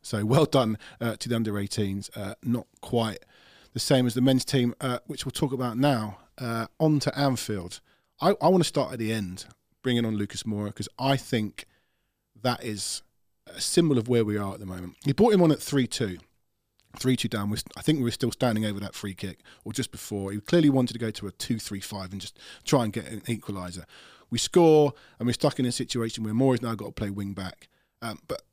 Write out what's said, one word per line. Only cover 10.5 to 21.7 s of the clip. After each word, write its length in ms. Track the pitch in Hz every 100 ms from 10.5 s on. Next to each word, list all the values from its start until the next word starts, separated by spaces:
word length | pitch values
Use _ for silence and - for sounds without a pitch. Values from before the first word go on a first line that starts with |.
| 104 104
'cause 160 | - 101 -
I 180 | 135 135
think 480 | - 120 107 - - _ _ _ _ _ _ 107
that 220 | 123 120
is 400 | 120 104 - - - _ _ _ -
a 140 | -
symbol 360 | - - 170 127
of 100 | 113
where 160 | 117 104
we 120 | 104
are 160 | 98
at 60 | 95
the 60 | 95
moment. 300 | 90 90 -
He 100 | 147
brought 200 | 139 226
him 80 | 202
on 80 | 170
at 80 | 139
three 280 | - 143 120
two. 300 | - 107 87 - _ _ _ _ _ _ -
Three 160 | 131 127
two 120 | 117
down. 200 | 110 101
We're 80 | 107
st-, 140 | - -
I 40 |
think 180 | - 156
we 40 |
were 80 | 120
still 200 | - 120
standing 340 | - 123 107 107
over 140 | 101
that 160 | 101 -
free 180 | 101
kick, 280 | 92 95 - - -
or 80 | -
just 180 | 117 123
before. 400 | - - 101 98
He 100 | 104
clearly 280 | - 175 151
wanted 240 | 131 123
to 60 | 117
go 120 | 113
to 160 | - 101
a 40 |
two 280 | - - 110
three 200 | -